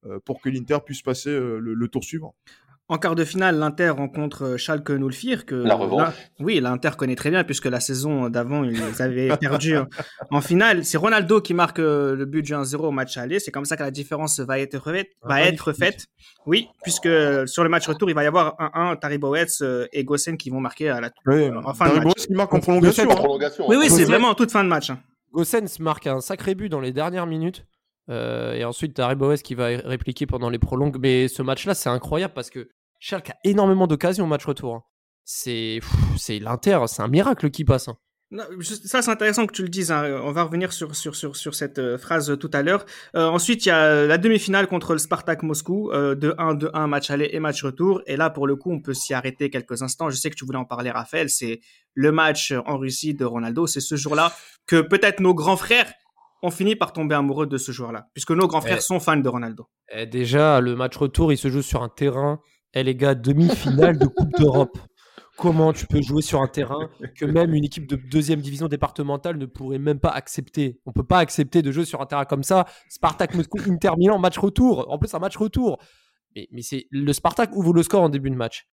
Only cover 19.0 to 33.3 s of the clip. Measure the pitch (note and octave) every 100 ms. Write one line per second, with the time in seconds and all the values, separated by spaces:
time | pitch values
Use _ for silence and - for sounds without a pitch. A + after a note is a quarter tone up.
19 | D3 C#3+ C#3+ D3 E3 - C#3 B2 A#2+ D3
20 | C3 C#3+ E3 E3 - C3 B2+ - D3+ B2
21 | A#2+ _ - A#3 A3 A2+ - - E3+ D3+
22 | D#3 F#3+ - F#3+ G3 F3+ - F3+ F3 A3
23 | G#3+ F#3 C#3+ C#3 D3 - - B3 D4+ E3+
24 | D#3 F#3+ A#3+ G#3 A#3 G#3+ F#3+ D#3+ - B2+
25 | _ _ _ D#3 E3 A#3 G3+ - D#3+ D3+
26 | C#3+ C3 - F#3 - F#3+ G#3 D3+ B2+ C3
27 | D#3+ F3+ E3+ D#3+ E3 F#3 - _ _ _
28 | - A#2+ A#2 A#2 A#2 A#2+ A#2 B2 D#3+ C#3
29 | B2 C#3 C3+ D3 - B2 A#2+ A#2+ - B2+
30 | - B2+ C#3+ B2+ A#2+ A#2 - B2+ C#3+ C3
31 | C3 B2+ B2+ - C3 C3 G3 F#3+ - B2
32 | - D#3 F#3 - A#2+ C3 A#2 _ _ _
33 | - F#3+ -